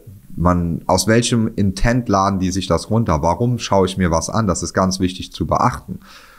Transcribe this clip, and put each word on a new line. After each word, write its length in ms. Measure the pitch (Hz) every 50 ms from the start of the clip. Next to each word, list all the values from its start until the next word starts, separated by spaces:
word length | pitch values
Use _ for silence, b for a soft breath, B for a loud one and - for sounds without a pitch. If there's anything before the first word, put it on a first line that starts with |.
| - - 95 - - - -
man, 460 | - 85 90 90 87 87 85 80 - -
aus 220 | - 90 92 -
welchem 420 | 107 110 120 123 - 127 117 110 113 -
Intent 540 | - 101 98 92 - - 120 120 131 120 -
laden 300 | 98 95 95 101 98 92
die 120 | 92 92
sich 160 | 90 98 87
das 220 | - - - - -
runter? 320 | 107 113 113 - 82 73
Warum 360 | 78 85 85 - 120 123 123
schaue 280 | 113 - - 101 98 92
ich 120 | 90 -
mir 140 | 95 92 85
was 180 | 80 82 - -
an? 180 | - 107 110
Das 160 | 98 - - 87
ist 100 | 80 -
ganz 260 | 98 95 92 92 95
wichtig 320 | 92 90 - - - -
zu 160 | - - 82
beachten. 520 | - 85 - - 123 - - - - - - B B B B B B B